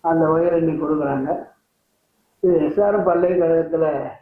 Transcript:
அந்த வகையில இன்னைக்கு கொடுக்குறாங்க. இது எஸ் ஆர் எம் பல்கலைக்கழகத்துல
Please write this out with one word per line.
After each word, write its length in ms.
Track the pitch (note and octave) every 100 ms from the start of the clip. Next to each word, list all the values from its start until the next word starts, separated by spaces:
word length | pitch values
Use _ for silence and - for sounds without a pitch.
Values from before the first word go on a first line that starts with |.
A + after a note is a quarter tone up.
அந்த 280 | E3 E3 D#3
வகையில 280 | D#3+ E3+ E3+
இன்னைக்கு 320 | E3 D3+ D3+
கொடுக்குறாங்க. 580 | D3+ C#3+ C#3 C3+ - - _ _ _ _ _ _ _ _ _
இது 240 | F#3 E3+
எஸ் 160 | D3+ -
ஆர் 140 | G3+
எம் 120 | G#3 F3+
பல்கலைக்கழகத்துல 1000 | E3+ F3+ F3+ E3 E3 E3 E3 D#3 C#3 - -